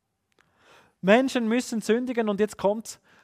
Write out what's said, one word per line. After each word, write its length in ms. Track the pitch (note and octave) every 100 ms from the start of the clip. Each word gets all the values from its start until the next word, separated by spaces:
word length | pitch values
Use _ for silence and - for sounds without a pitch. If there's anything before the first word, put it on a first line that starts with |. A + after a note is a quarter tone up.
| _ _ _ _ _ _ _ - _ _
Menschen 480 | F3+ A3+ C4 B3+ A3
müssen 320 | A#3+ - A3+
sündigen 480 | - A#3 B3+ A#3 G#3+
und 120 | G3
jetzt 180 | G#3+ -
kommt's, 420 | F#3+ A3 - - _ _